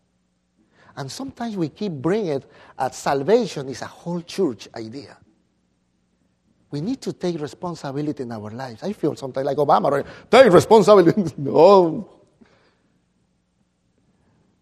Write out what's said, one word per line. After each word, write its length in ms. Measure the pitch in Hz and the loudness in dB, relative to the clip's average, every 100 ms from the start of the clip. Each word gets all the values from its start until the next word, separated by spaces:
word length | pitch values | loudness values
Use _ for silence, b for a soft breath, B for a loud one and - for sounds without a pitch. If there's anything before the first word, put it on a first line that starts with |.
| _ _ _ _ _ _ b b b - | _ _ _ _ _ _ b b b -16
And 160 | 135 | -16
sometimes 440 | - 269 - 233 202 | -14 -16 -12 -12 -8
we 140 | 151 | -8
keep 220 | - 208 | -8 -10
bringing 400 | 143 147 214 180 | -6 -4 -4 -4
it 200 | 135 - b b b | -6 -8 b b b
as 160 | 131 - | -8 -6
salvation 760 | 170 139 139 240 208 156 135 | -4 -4 0 0 0 -8 -12
is 140 | 120 | -14
a 20 | 107 | -16
whole 360 | - 170 175 | -14 -10 -10
church 460 | 165 - 165 110 - 117 | -8 -4 -4 -4 -14 -16
idea. 420 | 110 135 98 - _ _ _ _ _ _ _ _ _ _ _ _ _ _ _ | -14 -16 -20 -20 _ _ _ _ _ _ _ _ _ _ _ _ _ _ _
We 100 | 143 | -10
need 200 | 185 262 | -8 -8
to 120 | 196 | -10
take 280 | 143 180 165 | -8 -8 -6
responsibility 800 | 147 - 175 160 143 135 151 139 | -10 -10 -12 -10 -10 -6 -6 -8
in 100 | 120 | -10
our 200 | 113 104 | -10 -12
lives. 320 | 117 131 110 | -14 -14 -12
I 100 | 185 | -12
feel 220 | 208 156 120 | -6 -6 -6
sometimes 300 | 135 135 139 | -10 -6 -4
like 120 | 139 | -2
Obama, 320 | 143 190 156 | 2 2 2
right? 140 | 139 - B B | -2 -6 B B
"Take 240 | 233 247 | 6 8
responsibility." 800 | 170 - 220 185 208 165 - 165 | 6 6 4 8 6 6 2 -4
<laughs> 40 | - | -6
No. 680 | 135 139 180 196 170 214 - _ _ _ b b b b b _ _ _ _ _ _ _ _ _ _ _ _ _ _ _ _ _ | -2 6 8 8 4 -2 -12 _ _ _ b b b b b _ _ _ _ _ _ _ _ _ _ _ _ _ _ _ _ _